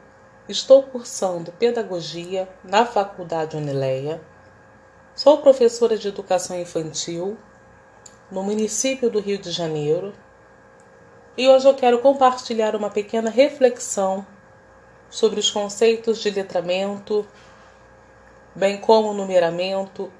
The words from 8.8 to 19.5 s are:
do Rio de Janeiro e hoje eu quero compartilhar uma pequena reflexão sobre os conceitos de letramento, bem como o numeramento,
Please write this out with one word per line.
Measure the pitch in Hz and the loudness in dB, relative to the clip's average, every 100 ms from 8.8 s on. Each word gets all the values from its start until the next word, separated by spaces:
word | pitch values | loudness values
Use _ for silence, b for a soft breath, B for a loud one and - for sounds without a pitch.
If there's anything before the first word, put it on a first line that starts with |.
| 262 262 233 | -2 0 0
do | 208 | 0
Rio | 196 196 | -2 -4
de | 180 | -4
Janeiro | 165 165 151 147 170 196 - - - - - - - - - - - - - | -4 -2 -2 0 0 -2 -12 -20 -20 -20 -20 -20 -20 -20 -20 -20 -20 -14 2
e | 262 | 6
hoje | 262 269 | 8 6
eu | |
quero | 269 247 240 | 4 2 4
compartilhar | 277 262 254 254 - 220 214 208 | 4 4 4 2 -4 -2 -2 -2
uma | 202 | -4
pequena | 208 202 226 220 | -4 -4 -4 0
reflexão | 220 285 285 247 247 - 202 190 196 - - - - - - - - - | 4 2 4 2 2 -6 -2 -2 -4 -8 -20 -20 -20 -20 -20 -20 -20 -18
sobre | - 220 202 | -2 0 0
os | - | -2
conceitos | 214 202 - 226 220 226 214 | -2 -4 2 2 2 -2 -2
de | 208 | -2
letramento, | 196 190 180 170 185 196 202 202 214 202 B B B B B B - - - - - - | -4 -4 -4 -2 -2 -2 -6 -4 -4 -4 B B B B B B -20 -20 -20 -20 -20 -20
bem | 170 196 202 | -2 -2 0
como | - 220 214 | 4 4 4
o | 202 | -4
numeramento, | 196 180 170 | 0 2 2